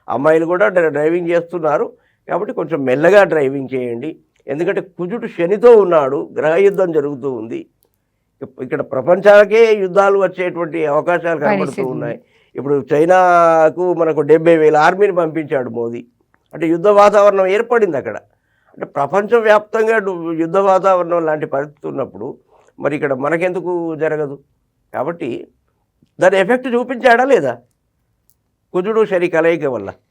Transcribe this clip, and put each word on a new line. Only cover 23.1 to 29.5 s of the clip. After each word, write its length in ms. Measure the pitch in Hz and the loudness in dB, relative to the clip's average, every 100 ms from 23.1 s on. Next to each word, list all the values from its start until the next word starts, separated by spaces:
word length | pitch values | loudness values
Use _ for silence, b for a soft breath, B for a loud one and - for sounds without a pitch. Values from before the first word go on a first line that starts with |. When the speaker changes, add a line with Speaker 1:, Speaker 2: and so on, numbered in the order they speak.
Speaker 1:
మనకెందుకు 840 | 160 143 165 180 180 170 175 165 | -4 -2 -2 -2 -4 -6 -6 -6
జరగదు? 440 | 156 156 151 143 143 _ _ _ _ _ | -4 -4 -4 -6 -10 _ _ _ _ _
కాబట్టి 520 | 113 143 170 139 120 - _ _ _ _ _ _ - | -8 -8 -8 -10 -10 -14 _ _ _ _ _ _ 0
దాని 160 | 185 190 | 0 2
ఎఫెక్ట్ 380 | 185 254 262 | 0 -2 -2
చూపించాడా 500 | 240 247 247 247 233 | -4 -4 0 2 4
లేదా 340 | 277 220 135 117 _ _ _ _ _ _ _ _ _ _ _ | 4 2 0 -6 _ _ _ _ _ _ _ _ _ _ _
కుజుడు 320 | 180 190 220 | -6 -2 0
శని 240 | 214 185 175 | 0 0 0
కలయిక 360 | 160 165 | 0 0